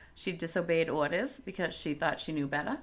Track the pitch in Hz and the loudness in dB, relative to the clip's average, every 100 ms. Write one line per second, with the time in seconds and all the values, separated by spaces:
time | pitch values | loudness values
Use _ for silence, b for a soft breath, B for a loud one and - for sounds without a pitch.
0 | B B - 170 165 185 170 165 160 147 | B B -4 -2 0 0 4 4 4 2
1 | 147 170 262 - - 185 170 - 165 147 | 2 2 0 -4 -6 -4 -2 -2 -4 0
2 | 160 - - 156 139 143 160 285 | 0 0 -2 -2 0 0 -2 -4